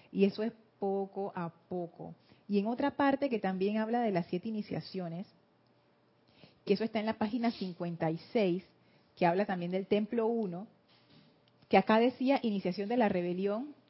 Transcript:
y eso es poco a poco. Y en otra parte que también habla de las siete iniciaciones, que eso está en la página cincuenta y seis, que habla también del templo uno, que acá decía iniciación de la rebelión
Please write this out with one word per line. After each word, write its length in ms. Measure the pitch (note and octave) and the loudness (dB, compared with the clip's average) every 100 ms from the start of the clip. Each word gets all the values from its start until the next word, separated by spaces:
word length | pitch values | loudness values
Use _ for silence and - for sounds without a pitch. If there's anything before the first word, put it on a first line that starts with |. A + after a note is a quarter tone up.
| - | -8
y 120 | F3+ | 2
eso 200 | G3 G3 | 2 4
es 80 | A3 - _ _ | -4 -6 _ _
poco 540 | G3 G3 G3 G3 G3 | -2 -2 -4 -6 -8
a 180 | F#3 E3+ - _ | -6 -8 -10 _
poco. 460 | F3+ E3+ - E3 E3 _ - - | -8 -8 -10 -16 -16 _ -20 -2
Y 120 | G3+ | 0
en 80 | G3+ | 0
otra 240 | A#3+ C#4+ | -2 -2
parte 360 | - C#4 C4+ C#4 | 2 2 2 0
que 120 | A3+ | -2
también 380 | F#3+ F#3+ F#3+ G#3+ | -2 0 0 0
habla 220 | A3 A#3+ | 0 0
de 120 | A#3 | 2
las 140 | F3+ F3 | 0 0
siete 220 | - A3+ | -4 -4
iniciaciones, 800 | A3 G#3 - - F#3 F3 E3 G3+ _ _ _ _ _ _ _ _ _ _ _ - _ | -6 -6 -8 -8 -8 -8 -8 -12 _ _ _ _ _ _ _ _ _ _ _ -20 _
que 100 | - | 0
eso 100 | G3 | 0
está 160 | A3 A3+ | 0 -4
en 60 | G#3+ | -4
la 120 | G#3+ | -2
página 320 | G#3+ A#3 A#3 | -2 0 -2
cincuenta 600 | - F#3 E3+ F3 E3+ E3 | -2 -6 -6 -6 -2 -2
y 60 | E3 - | -4 -4
seis, 300 | A#3+ G3 F3+ - _ _ _ _ - | 0 2 0 -4 _ _ _ _ 0
que 100 | F3 | 2
habla 180 | F3+ | 4
también 280 | G#3 F#3 E3+ | 0 -2 -2
del 140 | F#3 F#3+ | -4 2
templo 400 | G#3 G#3 A#3 A3 | 2 2 0 0
uno, 400 | A#3 G#3 F3 G#3+ _ _ _ _ - - _ _ _ _ | 0 -2 -6 -12 _ _ _ _ -20 -20 _ _ _ _
que 80 | G3 | 4
acá 200 | F#3+ A3 | 6 4
decía 400 | A#3+ B3+ C4 C4+ | 4 2 2 2
iniciación 460 | A#3 G3+ F#3 F3+ G3+ | 2 0 -2 -4 -2
de 80 | A#3+ | 2
la 100 | G#3 | 2
rebelión 640 | F#3+ F3 F3+ G3 G#3 D4 - _ | 2 -2 -2 -2 -2 -6 -14 _